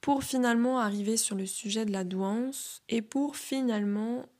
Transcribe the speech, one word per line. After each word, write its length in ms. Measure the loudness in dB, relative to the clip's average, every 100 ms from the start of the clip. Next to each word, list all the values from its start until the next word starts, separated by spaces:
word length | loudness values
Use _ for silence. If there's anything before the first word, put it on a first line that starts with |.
pour 220 | 4 2
finalement 560 | 2 2 4 4 4 2
arriver 380 | 2 0 0 0
sur 180 | 0 -2
le 100 | -4
sujet 400 | -6 -2 -2 0
de 60 |
la 120 | 0
douance 800 | -2 0 0 0 -2 -6 -10 -12 _
et 120 | -4
pour 360 | -2 -2 -2 -4
finalement 880 | -4 0 2 2 0 0 -2 -4 -6 _